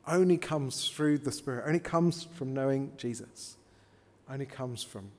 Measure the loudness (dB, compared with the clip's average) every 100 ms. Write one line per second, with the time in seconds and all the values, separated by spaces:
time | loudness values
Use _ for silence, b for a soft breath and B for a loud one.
0 | 0 4 6 6 4 -2 -2 -2 -4 2
1 | 4 4 2 -4 -4 -4 0 0 2 2
2 | 4 2 -8 -8 -6 0 2 2 -2 -6
3 | -8 -8 -12 -16 -16 -18 b b b b
4 | b b -12 -10 -8 -8 -8 -6 -10 -10
5 | -14